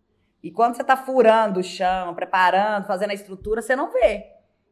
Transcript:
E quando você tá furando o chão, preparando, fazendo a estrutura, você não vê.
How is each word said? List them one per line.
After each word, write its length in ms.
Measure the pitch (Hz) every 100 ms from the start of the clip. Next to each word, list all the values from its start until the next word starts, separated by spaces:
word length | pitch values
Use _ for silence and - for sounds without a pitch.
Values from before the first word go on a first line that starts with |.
| _ _ _ _
E 80 | -
quando 240 | - 240 240
você 80 |
tá 120 | 262 262
furando 640 | 262 262 220 220 214 185
o 40 |
chão, 520 | 180 - 185 185 180 170
preparando, 720 | - 190 180 185 208 208 196
fazendo 260 | 185 202
a 20 |
estrutura, 480 | 202 196 185 208 220
você 140 | 226 262
não 160 | 311
vê. 340 | 254 220 202 - _ _ _ _